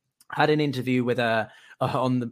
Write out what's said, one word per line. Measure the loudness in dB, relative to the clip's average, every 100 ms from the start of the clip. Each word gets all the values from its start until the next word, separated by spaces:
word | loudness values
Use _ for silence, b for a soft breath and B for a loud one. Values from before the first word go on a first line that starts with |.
| _ _ _
I | 0
had | 2
an | 2
interview | 0 -2 0 0
with | 0 0
a, | 0 0 -2 B B B
uh, | -2
on | 0 0 -2
the, | -4